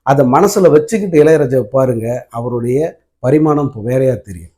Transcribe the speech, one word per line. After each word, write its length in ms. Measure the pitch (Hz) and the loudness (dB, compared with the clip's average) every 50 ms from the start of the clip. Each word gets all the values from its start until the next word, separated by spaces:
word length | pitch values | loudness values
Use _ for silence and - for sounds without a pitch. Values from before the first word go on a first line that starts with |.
அதை 240 | _ 135 139 143 135 | _ 0 0 2 2
மனசுல 460 | 123 127 151 190 196 - 214 185 160 | 2 4 2 2 2 2 2 2 4
வச்சுக்கிட்டு 520 | 143 156 151 - 226 208 202 190 165 151 147 | 4 4 2 2 -4 -4 -4 0 2 2 4
இளையராஜாவை 380 | 156 160 151 147 127 131 131 | 4 4 2 0 0 -2 -4
பாருங்க, 640 | 117 - - 135 131 127 120 113 110 117 123 123 - _ | -4 -2 -2 -2 0 0 -2 -4 -4 -6 -8 -8 -10 _
அவருடைய 720 | - 120 117 123 120 120 117 120 127 139 156 - - _ _ _ _ _ | -12 -10 -8 -6 -6 -6 -4 -2 -2 -2 -2 -4 -8 _ _ _ _ _
பரிமாணம் 520 | - 127 139 156 156 151 151 147 143 127 113 | -2 0 2 2 2 2 0 0 -2 -4 -6
வேறையா 380 | 113 101 120 127 131 131 131 120 | -8 -6 -4 -2 0 0 0 -2
தெரியும். 380 | 98 - 101 92 85 82 85 _ | -4 -8 -16 -18 -18 -18 -20 _